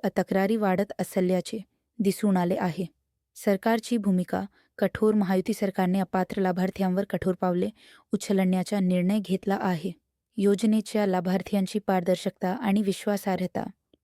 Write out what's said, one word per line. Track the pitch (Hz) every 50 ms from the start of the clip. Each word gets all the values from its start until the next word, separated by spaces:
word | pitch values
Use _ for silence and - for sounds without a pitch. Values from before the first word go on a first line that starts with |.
| - 190 - 196
तक्रारी | 180 - 196 190 196 196 226
वाढत | 220 208 190 185 175 208 - - -
असल्याचे | 180 - - 196 180 180 185 180 - - - 214 - _ _ _ _ _ _ -
दिसून | 185 196 185 - 214 208 190
आले | 180 175 175 -
आहे. | - 202 180 151 190 180 - _ _ _ _ _ _ _ _ -
सरकारची | - - 208 196 190 - 226 226 226 - - 240
भूमिका | 226 196 202 185 180 180 - - 185 196 - _ _ _ _ _ -
कठोर. | 202 185 - - 220 214 214
महायुती | 208 196 175 190 190 185 -
सरकारने | 208 - 208 190 - - 185 180 185 196
अपात्र | 185 - - 190 185 - - 202
लाभार्थ्यांवर | 190 185 175 185 185 185 - - 196 185 180 196 196
कठोर | - - 175 - 190 180
पावले | - 190 180 175 180 190 214 - _ - - - - _ -
उचलण्याचा | - 202 - - 202 190 190 185 185 185 180 - 214 202
निर्णय | 185 180 180 180 175 185 208 220
घेतला | 185 165 190 185 - 196 196 220
आहे. | 226 190 180 156 165 190 170 _ _ _ _ _ _ _ -
योजनेच्या | - 196 202 202 185 233 220 214 220 208 - - 214 208
लाभार्थ्यांची | 196 180 180 175 185 185 190 - - 208 196 190 - - 208
पारदर्शकता | - - 190 185 175 190 180 - - 190 - - - 180
आणि | - - - 196 196 214
विश्वासार्हता | 202 196 185 - - 214 202 196 - 202 185 175 180 175 - - - - - _ _ _ _ _